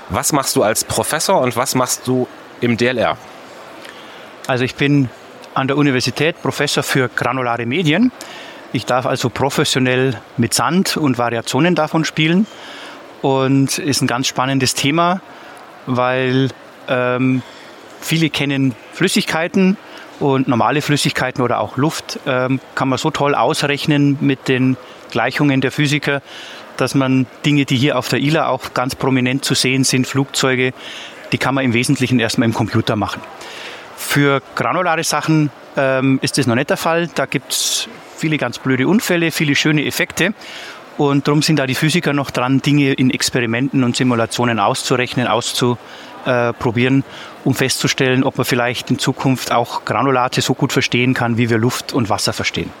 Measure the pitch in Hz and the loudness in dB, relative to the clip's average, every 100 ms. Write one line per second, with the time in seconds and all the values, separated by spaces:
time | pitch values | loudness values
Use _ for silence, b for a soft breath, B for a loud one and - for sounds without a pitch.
0 | B 98 139 147 131 135 104 113 - - | B -4 0 0 0 2 2 0 -2 -2
1 | 107 151 - 190 127 113 127 131 123 - | -2 -2 2 2 2 0 -2 0 0 -2
2 | - 127 123 - - - 120 110 120 127 | -2 -2 -2 -8 -20 -4 -2 2 0 2
3 | 90 76 - - - - - - B B | 0 -2 -8 -20 -20 -20 -20 -18 B B
4 | B B B - - 131 123 - 143 143 | B B B -10 -2 0 0 0 2 4
5 | 127 - - - - - 135 143 147 127 | 2 -4 -20 -20 -8 -2 0 2 4 2
6 | 120 - 151 175 143 - 143 - 139 143 | 0 0 -2 -2 -4 -2 -2 -2 0 0
7 | 127 - 120 131 123 117 117 147 165 165 | 0 0 -2 0 -2 -2 -2 0 2 4
8 | 247 - B B B B B 135 - 123 | 2 0 B B B B B -4 0 0
9 | 131 135 127 - 135 - 147 135 127 127 | 0 0 -2 0 -2 0 0 2 2 2
10 | 131 113 - - 117 - 120 175 190 - | 0 -2 -6 -2 0 2 2 2 0 0
11 | 147 120 120 117 - 127 170 160 156 165 | 0 0 0 -2 -2 2 2 2 2 0
12 | 156 - 156 180 220 B B B B B | 0 0 2 2 0 B B B B B
13 | B - 147 135 131 139 135 - 156 131 | B -4 0 2 4 4 2 0 -2 0
14 | 127 120 131 - 131 135 127 - 131 160 | 0 -2 -2 -2 0 0 0 0 0 2
15 | 175 185 - B B B B - - 123 | 2 0 -6 B B B B -12 -4 0
16 | 123 127 131 131 131 - - - - 127 | 2 2 2 2 0 -2 -18 -12 -4 0
17 | 123 123 131 131 - B B B - - | 0 0 0 0 -4 B B B -20 -12
18 | - 160 160 - 143 139 135 117 - - | -4 0 0 0 -2 0 0 -2 -8 -2
19 | 180 - - 160 175 202 185 190 B B | 0 2 0 -2 0 2 4 2 B B
20 | B - 147 135 131 120 110 147 143 147 | B -2 2 2 2 2 2 2 2 0
21 | - - 127 127 123 107 104 - 147 - | 0 -2 -2 0 0 0 -2 -2 -2 -2
22 | - - - 127 127 131 - - 135 127 | -10 -8 -2 0 0 -2 -4 -4 0 0
23 | - - 143 135 120 156 143 143 - 147 | 0 0 0 2 2 0 -2 -2 2 4
24 | 143 139 143 135 - 127 131 127 - B | 4 2 0 0 0 2 2 0 -6 B
25 | B 120 117 - 151 135 131 - 147 147 | B -2 0 2 2 2 0 0 0 0
26 | 151 139 - B B B B - 131 143 | 0 -2 -4 B B B B -2 0 2
27 | 131 131 127 - 151 147 135 131 143 127 | 2 2 0 -2 0 2 2 2 2 2
28 | - 123 139 160 127 127 - - 127 - | 0 0 2 2 0 -2 -4 -4 -4 -2
29 | 135 131 123 135 - 139 131 131 131 131 | 0 2 2 0 0 0 2 2 2 2
30 | 127 135 139 - 135 127 127 - B B | 0 -2 -2 0 0 2 0 -4 B B
31 | B B B - 131 135 135 117 123 139 | B B B -2 0 0 2 2 2 0
32 | 123 123 113 - 117 110 110 113 - 110 | 2 2 2 0 0 0 0 0 0 0
33 | 95 - - - B B B B B - | -2 -6 -12 -16 B B B B B -12
34 | - 143 143 139 - - 117 151 180 160 | -2 2 2 2 -2 -4 -2 0 0 0
35 | 160 151 143 156 151 - - - 135 131 | 0 -2 2 2 2 -4 -8 -2 0 2
36 | 135 135 139 - 127 117 151 190 170 165 | 2 2 0 0 2 2 0 -2 0 0
37 | 170 - 135 135 - - - - - - | -2 -2 -2 -4 -4 -4 -4 -4 -6 -12
38 | - - 160 151 123 - 131 127 139 202 | -18 -6 -2 -2 -2 -4 0 2 4 2
39 | - 175 165 - 156 139 156 151 127 - | 2 0 0 0 0 2 2 2 0 -2
40 | 175 - 170 - B B B B B - | -2 0 -2 -2 B B B B B -2
41 | 147 143 139 147 147 156 131 127 156 175 | 2 2 2 2 2 2 0 0 0 0
42 | 165 143 135 - 123 135 147 147 139 139 | 0 -2 -2 -2 2 2 4 4 4 2
43 | 127 - - 131 120 117 139 139 120 120 | 2 0 -2 0 0 0 0 0 0 2
44 | 127 117 113 - 120 110 101 131 - 127 | 2 2 0 0 0 2 2 2 0 0
45 | 123 - 120 110 - - 123 123 B B | 0 0 0 0 0 0 0 -2 B B
46 | B B - 123 120 117 127 113 123 135 | B B -2 0 0 0 -2 2 2 2
47 | - B B B - 135 131 - 139 - | 0 B B B -2 0 0 0 -2 2
48 | 131 127 120 - 123 123 120 120 - 117 | 2 2 2 0 0 0 0 -2 -4 -2
49 | - 131 139 131 - 120 120 - - 110 | -2 0 0 -2 0 -2 -2 -4 -4 0
50 | 135 131 127 - - 131 139 - - 120 | 2 2 0 0 -2 0 0 0 0 2
51 | 123 127 120 113 120 113 120 - - - | 2 0 0 0 2 2 2 -2 -4 -2
52 | 107 104 - - 101 87 85 - | 0 -2 -2 -4 -4 -4 -8 -10